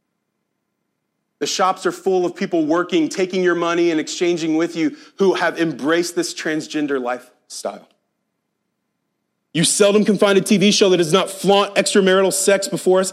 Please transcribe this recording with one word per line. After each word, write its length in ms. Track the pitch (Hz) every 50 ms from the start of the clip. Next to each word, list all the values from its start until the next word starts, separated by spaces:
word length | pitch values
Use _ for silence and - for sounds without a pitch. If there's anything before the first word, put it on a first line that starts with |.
| _ _ _ _ _ _ _ _ _ _ _ _ _ _ _ _ _ _ _ _ _ _ _ _ _ _ _ _
The 80 | 147
shops 380 | 135 - - 190 185 185 185 -
are 80 | 175 165
full 320 | - - 190 190 185 175
of 100 | 170 -
people 300 | - 202 175 180 165 156
working, 420 | 147 160 175 170 175 185 165 156
taking 340 | 143 - 196 185 180 190 185
your 140 | 180 175 170
money 360 | 170 170 170 170 170 170 170
and 80 | 165 156
exchanging 580 | 147 - - - 180 170 175 156 165 160 156
with 180 | 156 170 165 170
you 220 | 170 160 143 143 - - - _ -
who 160 | 196 185 -
have 220 | - 180 165 -
embraced 600 | 165 165 165 139 113 127 151 165 170 170 170 -
this 160 | 175 160 - -
transgender 680 | - - 170 156 156 135 - - 151 147 139 139 131
lifestyle. 840 | 123 120 127 123 - - _ _ _ - - - - 98 104 107 - _ _ _ _ _ _ _ _ _ _ _ _ _ _ _ _ _ _ _ _ _ _ _ _ _ _ _ _ _ _ _ _ _
You 120 | - 156 165
seldom 420 | - - - 202 202 202 214 202
can 120 | 220 202
find 200 | 170 208 202 196
a 40 | 190
T 160 | 190 - 220
V 140 | 180 185 208
show 180 | 190 - 214 190
that 80 | 185
does 140 | 170 175 151
not 160 | 170 190 170
flaunt 460 | - - - - 180 196 196 202 196 -
extramarital 560 | 190 196 - - 208 190 185 185 190 190 190
sex 360 | 190 - - 202 196 196 196
before 320 | - 175 165 - 185 185 185
us 120 | 185 185